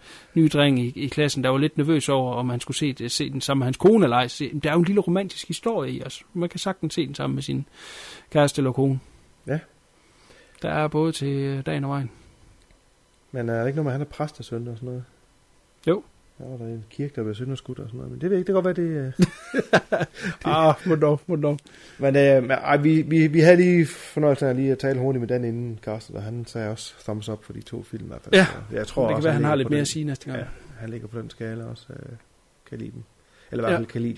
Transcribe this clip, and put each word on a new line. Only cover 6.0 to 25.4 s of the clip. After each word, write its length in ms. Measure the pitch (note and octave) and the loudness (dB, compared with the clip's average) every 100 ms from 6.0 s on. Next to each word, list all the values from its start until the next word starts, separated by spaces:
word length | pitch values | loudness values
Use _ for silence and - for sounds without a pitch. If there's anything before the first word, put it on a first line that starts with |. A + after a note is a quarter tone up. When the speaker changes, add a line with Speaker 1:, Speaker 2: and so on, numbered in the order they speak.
Speaker 1:
os. 200 | C3 - - | -10 -14 -12
Man 140 | F3 F3 | -6 -6
kan 100 | - | -4
sagtens 340 | - F#3+ D#3+ | -6 -6 -6
se 120 | - C#3 | -4 -4
den 80 | |
sammen 200 | C#3 C#3 | -4 -4
med 80 | C3+ | -4
sin 240 | C3+ C3+ C#3+ - - - - - - | -4 -6 -6 -14 -20 -18 -18 -20 -4
kæreste 280 | D3+ C#3+ - | 2 2 2
eller 120 | C3 | -2
kone. 280 | B2 C3+ C3+ - - _ _ - | 2 0 0 -6 -20 _ _ -6
Speaker 2:
Ja. 120 | D3 - _ _ _ _ _ _ - _ _ | -6 -6 _ _ _ _ _ _ -20 _ _
Speaker 1:
Der 80 | D#3 | -4
er 180 | D3+ D3+ | -2 -2
både 240 | D3+ D#3+ | 0 -2
til, 160 | D#3 C#3 | -2 -4
øh, 380 | C#3 C#3 C3+ C#3 | -2 -2 -4 -4
dagen 180 | D3+ | -4
og 60 | C#3 | -4
vejen. 200 | C#3 B2+ - - _ _ _ _ _ _ _ _ _ _ | -4 -6 -10 -20 _ _ _ _ _ _ _ _ _ _
Speaker 2:
Men 160 | C3 A#2 | -6 -2
er 100 | A2+ | -2
der 60 | A#2+ | -2
ikke 100 | C#3+ | -2
noget 80 | |
med, 80 | D3 | -2
at 60 | C3 | -4
han 20 | |
er 100 | C#3+ | -6
præst 280 | - D3+ - | -6 -8 -8
og 60 | |
søn 240 | A#2+ A#2 A#2+ | -10 -10 -8
og 80 | A#2 | -10
sådan 100 | B2 | -10
noget? 180 | B2 B2 _ _ _ _ _ _ _ - | -12 -14 _ _ _ _ _ _ _ -2
Speaker 1:
Jo. 140 | F#3 - _ _ - | -2 -2 _ _ -20
Speaker 2:
Ja, 40 | |
og 140 | C3 B2+ | -14 -12
der 60 | |
er 40 | A#2 | -10
en 160 | A2+ G#2+ | -10 -12
kirke, 220 | - C#3+ C3 | -10 -8 -6
der 60 | |
bliver 120 | A2 | -6
sønderskudt 440 | G#2 B2+ C3+ - B2 | -6 -6 -8 -10 -12
og 60 | A2 | -12
sådan 100 | A#2+ | -12
noget. 140 | C3 | -12
Men 80 | B2+ | -6
det 100 | D#3+ | -2
ved 60 | F#3+ | 0
jeg 40 | |
ikke, 120 | F3+ | 2
det 120 | F#3+ | 0
kan 100 | F#3 | 0
godt 40 | F3+ | 0
være, 80 | E3+ | -2
det, 200 | D#3 C3 | -2 -4
øh, 60 | C3 | 0
<laughs> 880 | F#3 - - C4+ - G#3+ - - F3 - G3 - | 0 0 -8 -4 2 2 2 -2 -2 -6 -10 -6
det 60 | |
Speaker 1:
Ah, 300 | - D3+ D#3+ D3 - | 0 4 4 4 2
må 80 | |
dog, 260 | D#3+ D3+ D3 - | 2 2 2 -2
må 100 | E3 | -2
dog. 220 | D3 D3 - - - - | 0 -2 -6 -20 -20 -4
Speaker 2:
Men, 180 | C#3 C3+ | 2 6
øh, 260 | C#3 C3+ | 8 6
men, 80 | B2 | 4
ej, 260 | C3+ - C#3+ | 0 2 4
vi, 260 | D3 D#3+ | 4 4
vi, 240 | D3+ D#3+ D#3 | 4 4 4
vi 140 | D#3+ | 6
havde 160 | D#3+ F3 | 8 10
lige 300 | F3+ F3 D#3 | 8 6 4
fornøjelsen 640 | - - - D3+ C3+ C#3 | -2 -10 0 2 4 2
af 80 | B2+ | 0
lige 160 | C3+ | 0
at 60 | C3 | 0
tale 200 | C#3 C3+ | 0 0
hurtigt 200 | C3 C3+ | 0 -2
med 80 | A#2 | -2
Dan 160 | B2 | -2